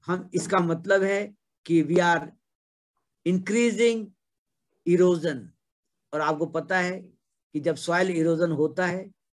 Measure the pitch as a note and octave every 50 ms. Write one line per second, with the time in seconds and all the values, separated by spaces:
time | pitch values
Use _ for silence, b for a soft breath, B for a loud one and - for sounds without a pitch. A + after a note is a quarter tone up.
0 | _ - F3+ F3+ - - - F3 - - G3 F#3 F3 E3 E3 E3 E3+ G3 G3 F#3+
1 | F#3+ G3 G3 G3+ G#3 G3+ - _ _ _ _ _ _ - E3+ E3 D3+ C#3+ F3 F3
2 | F3 E3+ E3+ D#3+ - - - _ _ _ _ _ _ _ _ _ _ _ _ _
3 | _ _ _ _ _ E3 F#3 F#3 F#3 G3+ G#3 A#3 A#3+ A#3 G3+ G3+ A#3 A#3 A3+ A3+
4 | G#3 G#3 _ _ _ _ _ _ _ _ _ _ _ _ _ _ _ F3 F3 F3
5 | F#3 F3+ F3 E3 D3+ E3+ C#3 B2 G2 - - _ _ _ _ _ _ _ _ _
6 | _ _ D3 D3+ D3+ D#3 D#3 D3 E3 - - E3 E3+ E3+ F#3 F#3 F3+ F3+ F#3 F#3
7 | F3+ - _ _ _ _ _ _ _ _ - D3+ C#3+ E3+ D#3 D#3 - E3+ E3+ F3
8 | F#3+ F#3+ F3 E3 D#3+ E3 E3 D#3+ F3 E3 D#3 C#3 D#3 D#3 D#3 F#3 F#3 F3 F3 F#3+
9 | F#3+ G3+ - _ _ _